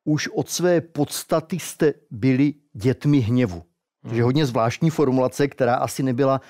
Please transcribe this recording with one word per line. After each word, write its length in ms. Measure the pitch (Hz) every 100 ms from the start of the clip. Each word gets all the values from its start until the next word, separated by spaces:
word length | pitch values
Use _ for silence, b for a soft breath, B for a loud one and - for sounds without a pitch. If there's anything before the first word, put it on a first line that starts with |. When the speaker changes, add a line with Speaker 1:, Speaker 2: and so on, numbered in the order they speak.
| -
Speaker 1:
„Už 220 | 151 -
od 220 | 440 -
své 320 | - 175 170
podstaty 800 | 165 - 143 - - 165 156 180
jste 340 | - - 156 - _
byli 420 | 110 131 131 147 143 _
dětmi 460 | - 117 123 151 147
hněvu.“ 440 | 107 123 120 87 - _ _ _
Speaker 2:
Hmm. 60 | 120
Speaker 1:
Takže 140 | 117
hodně 220 | 120 135 143
zvláštní 440 | 117 113 - 165
formulace, 580 | 156 135 131 127 - 143
která 280 | - 123 123
asi 280 | 131 -
nebyla 380 | 135 123 135 131 B